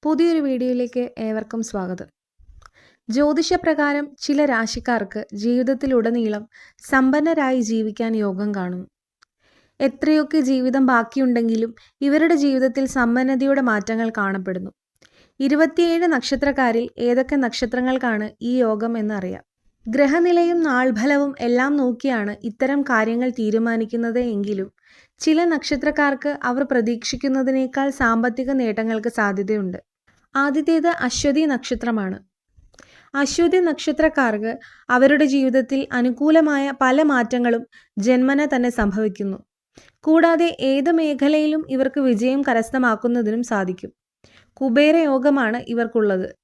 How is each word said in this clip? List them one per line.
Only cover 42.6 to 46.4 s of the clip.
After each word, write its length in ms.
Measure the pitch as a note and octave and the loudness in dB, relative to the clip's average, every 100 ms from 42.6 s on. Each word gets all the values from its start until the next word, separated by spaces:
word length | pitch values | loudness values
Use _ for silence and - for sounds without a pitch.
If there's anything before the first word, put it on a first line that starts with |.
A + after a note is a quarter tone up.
| A3+ C4 B3 G#3+ A#3+ A#3+ G#3+ A3+ | 0 0 0 0 -2 -2 -2 -2
സാധിക്കും. 480 | A#3+ G#3+ F#3 F#3 - _ _ _ _ _ _ _ | -2 -4 -4 -6 -12 _ _ _ _ _ _ _
കുബേരയോഗമാണ് 1040 | C4 A#3+ D4 E4 D#4 C4+ C4+ C#4 A3+ A#3 - | 0 4 4 4 2 2 2 2 0 -2 -4
ഇവർക്കുള്ളത്. 600 | A#3 A3+ A#3 G#3 F#3+ F#3+ - | -4 -2 0 0 0 -4 -10